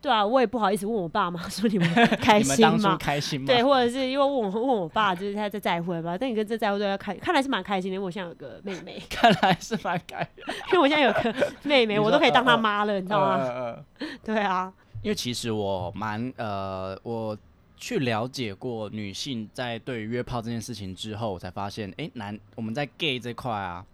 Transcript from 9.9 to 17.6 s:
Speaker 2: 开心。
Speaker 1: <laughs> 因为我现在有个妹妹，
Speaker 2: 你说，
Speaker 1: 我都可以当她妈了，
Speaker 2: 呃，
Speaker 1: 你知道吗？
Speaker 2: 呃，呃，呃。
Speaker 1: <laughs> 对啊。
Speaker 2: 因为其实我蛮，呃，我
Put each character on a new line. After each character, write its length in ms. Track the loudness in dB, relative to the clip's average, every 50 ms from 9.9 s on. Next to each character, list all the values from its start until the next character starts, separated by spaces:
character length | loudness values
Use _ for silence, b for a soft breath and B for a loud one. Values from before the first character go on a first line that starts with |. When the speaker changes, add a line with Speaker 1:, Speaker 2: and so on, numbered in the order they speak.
| -4 -4 -4
Speaker 2:
开 200 | -8 -8 -8 -8 -8 _
心。 100 | -18 -12 -10 -10
Speaker 1:
<laughs> 160 | -10 -4 0 4
因 0 |
为 60 | 4
我 100 | 6 6
现 80 | 6
在 60 | 6 4
有 100 | 4 4
个 400 | 2 0 -2 0 0 -2 -2 -2 -8 -2
妹 220 | 2 4 4 4
妹， 100 | 4 2
Speaker 2:
你 20 |
说， 80 | 2 4
Speaker 1:
我 40 | 4
都 80 | 4 6
可 80 | 6
以 40 | 6
当 120 | 6 6 6
她 120 | 6 4
妈 280 | 4 4 0 0 0 0
了， 100 | 0 0
Speaker 2:
呃， 60 | -2
Speaker 1:
你 60 | -2
知 60 | 0 0
道 80 | 2
吗？ 160 | 2 2 2
Speaker 2:
呃， 120 | 0 0 -2
呃， 360 | -4 -4 -6 -6 -8 -10 -14 _ _ B
呃。 80 | B -10 -10
Speaker 1:
<laughs> 80 | -12 -6
对 140 | -4 -2 0
啊。 340 | 0 0 0 -2 -4 -6 -10 B B B B B -4
Speaker 2:
因 80 | -4
为 40 | -4
其 180 | -2 -2 -4 -4
实 180 | -4 -4 -2
我 400 | -2 -2 0 -2 -2 -2 -4 -6 -6
蛮， 380 | -6 -6 -4 -4 -4 -6 -6 -6
呃， 640 | -6 -6 -6 -4 -4 -4 -6 -6 -6 -6 -8 -8 -10 _
我 340 | -8 -6 -4 -4 -6 -6 -8 _ -20 _ _